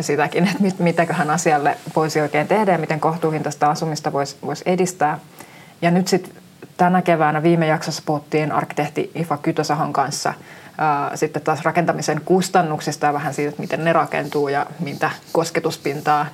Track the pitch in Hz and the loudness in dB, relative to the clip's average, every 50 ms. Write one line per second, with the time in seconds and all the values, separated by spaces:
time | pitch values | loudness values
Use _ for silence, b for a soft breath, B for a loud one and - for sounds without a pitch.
0 | 165 - 151 143 147 147 - - 175 202 175 - 202 190 185 - 175 170 165 170 | -4 -2 0 0 0 0 2 2 2 2 2 2 0 0 0 2 0 0 2 2
1 | 170 160 - 165 160 151 151 175 - 170 151 147 143 147 - - - - - 175 | 0 0 0 -2 0 0 0 0 2 2 2 2 2 0 -2 -2 -6 -4 -2 0
2 | 156 156 - 160 151 143 - 151 151 - 180 208 214 196 175 160 156 151 160 151 | 0 0 0 0 0 0 0 0 0 2 2 2 4 4 2 2 0 -2 -2 0
3 | 151 156 160 170 165 160 156 151 151 147 147 - 151 147 151 151 170 160 151 151 | 0 0 0 0 0 -2 -2 -2 -2 -4 -2 0 2 2 2 0 -2 -4 -4 -4
4 | - 156 - 143 139 135 - - - 135 147 - - - 180 180 185 180 - - | -4 -2 -2 -2 -2 -4 -6 -8 -8 -8 -8 -4 -2 0 2 2 2 0 0 0
5 | 147 151 160 151 - B B B B B B B B B B B - 170 170 180 | 0 0 0 -4 -8 B B B B B B B B B B B 2 2 4 4
6 | 185 - - 180 - - - - - - - - - - - - 170 180 180 185 | 4 2 2 0 0 -4 -10 -20 -20 -20 -20 -20 -20 -16 -2 2 2 4 4 4
7 | 180 - 170 156 156 151 151 156 147 170 170 170 165 156 156 156 - - 151 - | 4 4 4 4 4 2 2 2 4 4 4 4 4 2 2 0 0 -4 -6 -6
8 | - - 156 147 - - - 156 151 143 - 147 147 - - - 147 143 - 151 | -4 -2 -2 -2 -2 -2 -2 0 0 0 0 -2 -2 -2 -2 -4 -4 -2 -2 -4
9 | 127 - - 143 165 170 156 143 - 165 160 - 151 - 151 151 - 143 147 - | -4 -4 -4 -6 -4 -4 -4 -2 -2 -2 0 0 0 0 0 -2 -2 -2 0 0
10 | 135 131 147 - - - - - B B B B B B B - 156 156 147 143 | -2 -2 -2 -4 -4 -4 -6 -6 B B B B B B B -2 0 0 0 0
11 | 143 139 - - - 156 - 151 - - 156 143 - 165 156 175 165 170 - 156 | -2 -4 -2 -2 -2 -2 -2 -4 -2 -2 -2 0 0 0 0 2 2 2 0 0
12 | 151 - 151 151 - - 175 185 180 - - 190 170 156 151 147 - 160 147 - | -2 -2 -2 -2 0 2 2 2 2 2 2 2 2 2 -2 -4 -4 -6 -4 -2
13 | - 147 143 143 151 151 135 - 147 147 147 - - - - 151 156 165 165 165 | 0 0 0 0 -2 -4 -4 -2 -4 -4 -4 -6 -6 -6 -4 -2 0 2 2 2
14 | 147 147 - 151 143 147 - 147 147 139 143 143 143 - - - 165 143 143 - | 0 0 -2 -4 -4 -2 -2 -2 0 0 0 -2 -2 -4 -6 -8 -8 -8 -4 -2
15 | - 156 - - - - - 170 160 - - 165 - 160 156 - - 147 139 151 | -2 -4 -4 -6 -8 -2 0 0 0 0 0 -2 0 0 -2 -2 -4 -4 -4 -2
16 | 143 151 151 147 151 147 | 2 2 2 2 2 -2